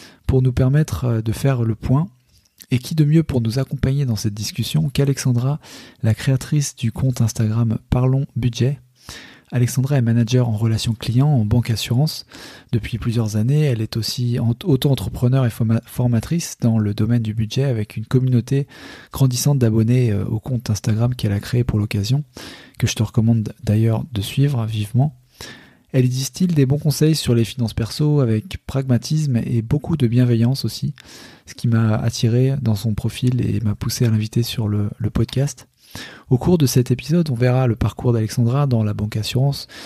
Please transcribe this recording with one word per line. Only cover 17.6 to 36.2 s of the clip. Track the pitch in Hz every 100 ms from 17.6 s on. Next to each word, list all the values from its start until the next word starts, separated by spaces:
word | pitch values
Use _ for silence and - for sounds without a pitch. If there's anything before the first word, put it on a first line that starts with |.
avec | 139 113 104 -
une | 110
communauté | 131 127 123 110 139 143 - - - -
grandissante | - 135 123 143 143
d'abonnés, | 117 110 110 127 120
euh, | 101 101
au | 110
compte | - 123 -
Instagram | 107 - 107 120 123
qu'elle | 107
a | 101
créé | - 120
pour | 120 107
l'occasion, | 104 101 98 139 151 - - - - -
que | 113
je | -
te |
recommande | 110 - 110 113 104 -
d'ailleurs | 110 104 113 110 -
de | 107
suivre | 101 - 143 131 110
vivement. | 110 104 123 147 - _ - - - - _ _
Elle | 131 127
y |
distille | 127 135 - 185
des | 156 131
bons | 131
conseils | 147 - 156 156
sur | -
les | 120 113
finances | - 113
perso | - 110 - 151 147
avec | 123 110 101 - -
pragmatisme | 135 131 117 - 156 151 117
et | - 117
beaucoup | 113 147 - 160
de | 120
bienveillance | 120 123 113 117 135 117
aussi, | - 139 - - - - - -
ce |
qui | - 120
m'a | 113 113 110
attiré | 123 - 117 120 131 135
dans | 120 104
son | 113
profil | 104 110 - 127 123
et | 110 104
m'a | 107 104
poussé | 120 - 120
à |
l'inviter | 110 107 117
sur | 117 - 107
le, | 104 104 -
le | 107
podcast. | - 113 127 143 - - _ _ - - -